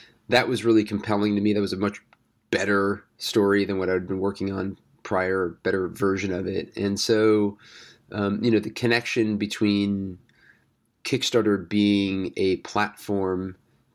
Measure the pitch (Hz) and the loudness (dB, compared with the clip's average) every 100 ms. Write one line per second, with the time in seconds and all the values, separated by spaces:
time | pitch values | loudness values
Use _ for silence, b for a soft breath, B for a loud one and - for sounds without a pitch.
0 | B B - 120 107 120 113 110 107 104 | B B 0 0 2 0 2 4 2 -2
1 | 107 101 104 101 104 104 98 92 101 - | -2 0 2 2 2 0 -2 -2 -4 -4
2 | _ _ _ _ _ 98 98 101 98 101 | _ _ _ _ _ -2 0 0 0 -2
3 | - - - 113 101 101 98 95 92 92 | -10 -14 -2 2 4 4 2 -2 0 -2
4 | 90 95 98 101 98 95 98 92 _ _ | -2 -4 -4 -4 -4 -4 -6 -8 _ _
5 | - 95 92 95 87 82 - 98 90 - | -4 -2 0 0 -2 -4 -2 -2 -2 -2
6 | 98 95 98 90 92 95 - - 101 101 | 0 0 -2 -4 -4 -6 -6 -4 -4 -2
7 | - 110 110 107 101 101 B B B B | 0 2 4 4 2 -4 B B B B
8 | - 101 101 104 120 107 107 - 120 117 | -12 -4 -2 0 2 2 0 -2 0 0
9 | - 123 110 104 104 - 104 101 101 98 | 0 -2 0 0 -4 0 2 2 0 -2
10 | 95 90 _ b b b b _ _ _ | -6 -10 _ b b b b _ _ _
11 | - 127 - 123 107 101 85 104 101 101 | -4 -4 0 2 2 0 0 2 4 4
12 | 98 95 92 - 95 87 - 104 101 - | 2 -2 -4 -2 0 0 -2 -2 -2 -4
13 | - 101 95 92 95 92 _ _ _ | -6 -2 -2 -2 -6 -10 _ _ _